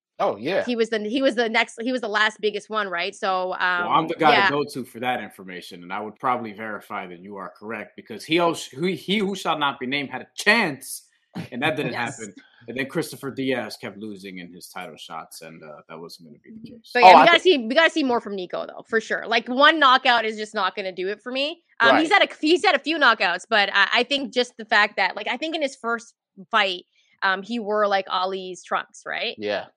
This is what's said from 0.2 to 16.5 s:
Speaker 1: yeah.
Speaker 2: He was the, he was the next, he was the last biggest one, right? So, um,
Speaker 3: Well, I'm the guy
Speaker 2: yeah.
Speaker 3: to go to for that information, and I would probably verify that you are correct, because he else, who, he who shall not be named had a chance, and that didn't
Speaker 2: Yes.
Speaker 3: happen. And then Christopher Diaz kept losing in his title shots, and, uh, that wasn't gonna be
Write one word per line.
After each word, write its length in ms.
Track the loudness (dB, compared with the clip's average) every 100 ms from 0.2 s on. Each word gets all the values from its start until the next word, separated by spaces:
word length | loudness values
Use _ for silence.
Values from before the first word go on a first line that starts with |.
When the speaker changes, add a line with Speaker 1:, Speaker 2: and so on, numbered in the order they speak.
| -2 -2
Speaker 1:
yeah. 280 | -2 -2
Speaker 2:
He 100 | 0
was 160 | -2 -2
the, 80 | -2
he 240 | -2 0
was 140 | 0 0
the 120 | 0
next, 320 | 0 0 -4
he 120 | -4
was 80 | -4
the 80 | -2
last 320 | 0 0 0
biggest 280 | -4 -4 -6
one, 180 | -6 -4
right? 260 | -4 -6
So, 380 | -4 -2 -2 -2
um, 320 | -2 -2 0
Speaker 3:
Well, 60 | 2
I'm 180 | 2 2
the 60 |
guy 180 | 2 4
Speaker 2:
yeah. 140 | 6 4
Speaker 3:
to 60 |
go 120 | 2
to 200 | -2 -6
for 140 | -10 -8
that 220 | -4 -4
information, 640 | -8 -16 -16 -14 -14 -16
and 80 | -12
I 80 | -10
would 180 | -10 -6
probably 340 | -2 -2 -4
verify 540 | -10 -10 -12 -10 -10 -10
that 140 | -14
you 160 | -16 -14
are 160 | -14 -14
correct, 380 | -12 -12 -14
because 300 | -18 -16 -12
he 140 | -2 0
else, 280 | 0 -2 -8
who, 200 | -6 -4
he 320 | -4 -2 -2
who 180 | -2 -4
shall 220 | -4 -2
not 200 | -2 -4
be 80 | -6
named 240 | -6 -6
had 120 | -10
a 60 | -12
chance, 680 | -4 2 2 0 -6 -12 -16 _ _ _ -14 -12
and 100 | -4
that 140 | -2 -2
didn't 160 | -4
Speaker 2:
Yes. 260 | -6 -8 -10
Speaker 3:
happen. 160 | -16 -18 _ _ -12
And 80 | -8
then 100 | -6
Christopher 440 | -6 -6 -8 -10
Diaz 460 | -6 -4 -4 -6 -10
kept 200 | -14 -12
losing 400 | -14 -14 -14 -14
in 120 | -16
his 160 | -18 -16
title 280 | -14 -14 -16
shots, 460 | -16 -14 -16 -18
and, 200 | -18 -18
uh, 200 | -20 -20 -18
that 120 | -16
wasn't 280 | -16 -18 -20
gonna 80 | -20
be 100 | -20